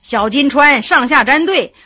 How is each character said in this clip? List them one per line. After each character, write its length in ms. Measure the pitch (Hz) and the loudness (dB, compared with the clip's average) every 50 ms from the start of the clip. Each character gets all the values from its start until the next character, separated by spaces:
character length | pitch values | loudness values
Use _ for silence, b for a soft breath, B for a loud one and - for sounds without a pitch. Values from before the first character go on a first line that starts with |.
| - | -12
小 280 | - - 220 208 220 | -6 -4 -4 -2 -2
金 200 | 208 277 285 277 | -2 0 0 0
川 320 | - 285 285 294 285 233 214 | 2 2 4 4 2 0 0
上 260 | - 359 302 247 247 | 0 0 0 0 0
下 160 | 302 269 226 | 0 0 0
站 220 | 220 277 302 330 | 0 0 0 0
队 280 | 359 381 311 202 - b b b | -2 -2 -2 -4 -4 b b b